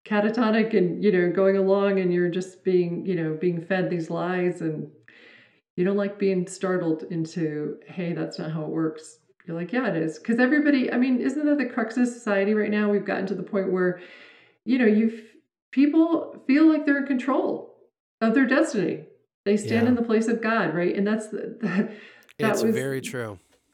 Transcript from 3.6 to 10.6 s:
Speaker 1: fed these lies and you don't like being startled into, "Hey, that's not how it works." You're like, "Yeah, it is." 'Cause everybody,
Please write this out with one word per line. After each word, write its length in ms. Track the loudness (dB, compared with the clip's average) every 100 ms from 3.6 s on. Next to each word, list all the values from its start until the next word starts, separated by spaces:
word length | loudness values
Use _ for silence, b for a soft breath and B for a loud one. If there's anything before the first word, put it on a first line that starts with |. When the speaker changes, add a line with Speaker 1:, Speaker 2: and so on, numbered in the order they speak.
Speaker 1:
fed 300 | -2 -2 -2
these 180 | -4 -4
lies 520 | -6 -4 -2 -2 -2
and 280 | -6 -6 -10 -14 _ B B B B B _ -2
you 80 |
don't 120 | 0 0
like 200 | -2 -2
being 300 | 0 0 -2
startled 560 | -4 -4 -2 0 -2 -4
into, 680 | -6 -4 -4 -4 -4 -8 -10 -14
"Hey, 260 | -8 -6
that's 260 | -4 -6 -8
not 140 | -8
how 100 | -6
it 60 | -6
works." 500 | -4 -4 -6 -16 -20 _ _ -12
You're 100 | -10
like, 160 | -6
"Yeah, 160 | -4 -2
it 80 | -2
is." 240 | -4 -6
'Cause 180 | -2 2
everybody, 540 | 2 2